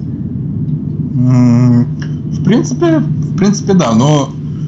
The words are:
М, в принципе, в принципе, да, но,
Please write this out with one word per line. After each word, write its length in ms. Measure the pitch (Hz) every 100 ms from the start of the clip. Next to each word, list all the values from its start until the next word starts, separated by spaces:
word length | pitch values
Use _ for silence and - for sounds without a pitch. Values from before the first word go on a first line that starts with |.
| - - - - - - - - - - - 127
М, 720 | 127 127 123 120 123 120 117 - - - -
в 80 | - -
принципе, 560 | 226 - - 339 320
в 360 | - - - -
принципе, 380 | 196 - - 185
да, 200 | 131 110
но, 380 | 139 151 131 - - -